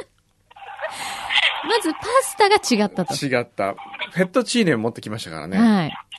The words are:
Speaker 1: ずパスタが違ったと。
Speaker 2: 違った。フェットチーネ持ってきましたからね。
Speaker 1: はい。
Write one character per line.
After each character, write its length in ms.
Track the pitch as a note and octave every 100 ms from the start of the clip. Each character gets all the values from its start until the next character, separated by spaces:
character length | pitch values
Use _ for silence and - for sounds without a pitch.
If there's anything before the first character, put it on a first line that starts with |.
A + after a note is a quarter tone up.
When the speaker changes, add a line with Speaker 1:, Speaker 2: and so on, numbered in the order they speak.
| - _ _ _ _ - - - D#5 - - - - - - - D4+ A4
Speaker 1:
ず 140 | E4+
パ 60 | D#4 G4 B4+
ス 120 | B4+ -
タ 120 | G4+
が 60 | G#4
違 260 | - A3+ G#3
っ 20 |
た 160 | - F3
と。 80 |
Speaker 2:
違 260 | C#3+ C#3+ B2
っ 40 | A#2+
た。 300 | - G2 - - - -
フ 100 | D#3+
ェ 40 | F#3
ッ 20 |
ト 160 | B3+
チ 160 | A3 A#3+
ー 40 | F#3+
ネ 100 | B2
持 140 | A2
っ 40 |
て 60 | A2+
き 100 | G#2
ま 100 | A2
し 40 |
た 60 | -
か 100 | D#2+
ら 60 | D#2
ね。 100 | F#3+
Speaker 1:
は 280 | A3+ G#3 D3+
い。 80 | - -